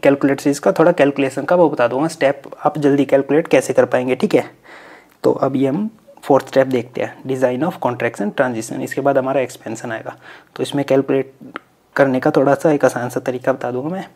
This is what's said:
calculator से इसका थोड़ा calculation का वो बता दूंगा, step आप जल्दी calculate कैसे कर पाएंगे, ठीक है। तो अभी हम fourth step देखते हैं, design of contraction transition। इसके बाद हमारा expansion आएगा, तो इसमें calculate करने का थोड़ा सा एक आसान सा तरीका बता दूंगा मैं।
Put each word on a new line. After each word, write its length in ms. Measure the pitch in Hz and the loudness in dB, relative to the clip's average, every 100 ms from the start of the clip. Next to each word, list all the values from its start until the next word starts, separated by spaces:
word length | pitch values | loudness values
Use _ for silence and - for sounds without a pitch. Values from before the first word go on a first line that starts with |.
calculator 380 | 143 139 143 139 | 2 2 0 0
से 100 | 143 | -2
इसका 200 | 143 - | 0 0
थोड़ा 200 | 175 165 | 4 4
calculation 520 | 175 143 139 139 - 139 | 4 2 2 -2 -4 0
का 100 | 180 | 4
वो 140 | 160 | 4
बता 180 | 143 120 | 2 0
दूंगा, 200 | 123 160 | 0 -4
step 360 | - 135 143 - - 147 | 0 0 0 -8 -4 -4
आप 120 | 156 | 0
जल्दी 260 | 143 139 135 | 2 2 2
calculate 420 | 139 139 143 165 | 2 2 0 4
कैसे 260 | 143 - | 2 2
कर 120 | 127 127 | 2 2
पाएंगे, 280 | 127 127 127 | 2 0 -2
ठीक 200 | 220 139 | 2 0
है। 140 | - - - - - - _ _ | -2 -14 -20 -20 -20 -20 _ _
तो 80 | 131 | -2
अभी 320 | 123 139 135 135 | 0 -2 0 0
हम 240 | 147 214 - _ - | -2 -6 -10 _ -20
fourth 240 | - 135 - | 2 2 4
step 200 | 135 135 | 0 2
देखते 340 | 127 113 - | 0 -4 -8
हैं, 220 | 110 - | -8 -8
design 400 | 131 131 127 127 | -8 0 0 0
of 120 | 156 - | -4 -2
contraction 520 | 127 123 117 - 208 | -4 -2 -4 -4 -6
transition। 500 | 202 127 113 110 131 | -2 -2 -2 -8 -8
इसके 200 | 131 - | -6 -2
बाद 160 | 135 139 | 0 0
हमारा 240 | 131 131 | 0 -2
expansion 500 | 123 - - 113 123 | -4 -8 -12 -10 -10
आएगा, 240 | 113 120 - - - _ - | -10 -10 -16 -20 -20 _ -8
तो 80 | |
इसमें 200 | 127 143 135 | -6 -4 2
calculate 480 | 135 135 135 131 _ 127 - _ _ _ - | 2 2 -2 -2 _ -18 -18 _ _ _ 0
करने 240 | 139 127 | 2 2
का 120 | 151 | 2
थोड़ा 220 | 147 139 139 | 2 2 2
सा 160 | 170 | 2
एक 140 | 143 131 | 2 2
आसान 240 | 120 123 | 0 -6
सा 100 | 120 | -6
तरीका 340 | 139 123 - | -6 -4 -4
बता 180 | 131 123 | -4 -4
दूंगा 180 | 123 147 | -6 -6
मैं। 160 | 190 170 | -8 -12